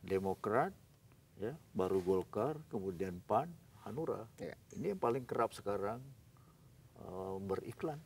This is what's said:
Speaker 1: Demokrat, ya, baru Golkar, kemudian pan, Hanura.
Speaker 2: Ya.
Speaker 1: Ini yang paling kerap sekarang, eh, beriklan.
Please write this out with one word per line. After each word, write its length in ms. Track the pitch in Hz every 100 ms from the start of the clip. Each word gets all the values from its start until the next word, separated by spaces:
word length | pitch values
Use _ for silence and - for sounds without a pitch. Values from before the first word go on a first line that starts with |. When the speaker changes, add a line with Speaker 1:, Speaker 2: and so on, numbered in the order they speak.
| 92
Speaker 1:
Demokrat, 640 | 95 95 92 107 113 175 - - - - - - -
ya, 160 | 107 160 -
baru 240 | - 92 95
Golkar, 640 | 90 95 90 104 123 156 -
kemudian 480 | 113 95 87 95 87 -
pan, 240 | 107 165 165 - -
Hanura. 480 | 104 117 160 104 110 -
Speaker 2:
Ya. 160 | 87 - - -
Speaker 1:
Ini 160 | 170
yang 80 | 190
paling 240 | 120 131 123
kerap 320 | 120 110 -
sekarang, 400 | - 101 101 120 135 135 - - - - - - - -
eh, 340 | - 92 95 95
beriklan. 560 | 98 95 - - 165 147